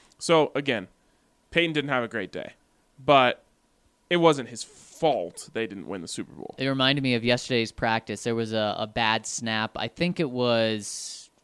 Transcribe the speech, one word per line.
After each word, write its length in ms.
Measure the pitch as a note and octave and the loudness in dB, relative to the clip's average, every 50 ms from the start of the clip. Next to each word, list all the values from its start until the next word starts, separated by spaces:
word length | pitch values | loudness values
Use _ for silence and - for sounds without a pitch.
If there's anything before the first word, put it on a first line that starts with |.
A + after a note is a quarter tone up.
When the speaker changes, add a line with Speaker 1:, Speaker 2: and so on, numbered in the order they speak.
| _ _ _ - | _ _ _ -6
Speaker 1:
So, 340 | - - E3 D#3 D3 - - | 0 4 4 4 4 4 0
again, 340 | D3 C#3+ C#3 A#2+ G#2 F#2 - _ _ _ _ _ _ _ _ _ _ _ _ | -2 -2 -2 -2 -2 -4 -8 _ _ _ _ _ _ _ _ _ _ _ _
Peyton 220 | - E3+ E3+ E3 | 0 0 2 2
didn't 180 | D#3 D3 C3+ D3 | 0 -2 -2 0
have 140 | C3+ B2+ A#2 | 0 -2 -2
a 40 | A2+ | -2
great 220 | A#2 A2 F#2+ F2+ | -4 -6 -8 -8
day, 220 | - E2 - - - _ _ _ _ _ _ _ _ - C3 | -8 -10 -10 -12 -14 _ _ _ _ _ _ _ _ -4 2
but 380 | C#3 C#3+ C3+ B2+ A#2+ - - _ _ _ _ _ _ _ _ _ _ _ _ _ - | 4 6 6 6 6 2 0 _ _ _ _ _ _ _ _ _ _ _ _ _ 0
it 100 | F3 F3 | 2 6
wasn't 300 | E3+ E3 D3+ C#3 A#2+ A2+ | 6 6 6 4 0 -8
his 140 | B2 - | -12 -14
fault 880 | - - - - - - - - E3+ D#3 C3 G#2 F2 F2 - - - - | -16 -16 -18 -20 -20 -20 -6 -2 0 0 2 0 -2 -6 -10 -14 -16 -10
they 140 | - A2+ A2+ | -6 -6 -6
didn't 220 | G2+ G2+ G2 D#2+ - | -6 -6 -10 -10 -10
win 140 | G2 F#2 | -10 -10
the 60 | E2 - | -10 -10
Super 240 | - A2 - - | -10 -10 -10 -10
Bowl. 220 | - - - - - | -12 -14 -14 -12 -8
Speaker 2:
It 120 | - C3 C3+ | -4 -2 -2
reminded 340 | C3+ C3+ C3 C3 C#3 C#3+ | 0 2 2 2 2 2
me 120 | C3+ C3 B2 | 2 2 2
of 100 | A2+ A2+ | 2 2
yesterday's 480 | A#2+ A#2+ B2 - - C3 A#2 A2+ G#2+ | 2 0 0 0 0 0 0 0 0
practice. 500 | - - B2+ A#2 A2 A2+ - - G#2 - | -4 -2 0 0 0 0 -2 -4 -8 -6
There 140 | - A#2+ A#2 | -4 -2 -2
was 160 | A#2 A2+ G#2+ | -2 -2 -2
a, 240 | A2 A2 G#2+ G#2 - - | -2 -2 0 -2 -2 -4
a 80 | G#2+ | -6
bad 400 | G#2+ - A#2+ A2+ A2 A2 A2+ A2 | -4 -2 0 2 2 2 2 -2
snap. 460 | - - - A#2 A2+ A2 A2 A2 A2 - | -6 -10 -8 -4 -4 -2 -2 -2 -4 -4
I 120 | - A2 A#2 | -6 -8 -6
think 320 | - - E3+ F3+ E3+ - | -4 -2 -2 -2 -2 -2
it 100 | E3 B2+ | -2 -2
was, 960 | B2 B2 B2 A#2+ A#2 A2+ A2+ A2 A2 G#2+ G2+ - - - - - - - - - _ _ | -2 0 0 2 2 2 2 2 0 -2 -4 -8 -10 -10 -12 -12 -14 -16 -18 -20 _ _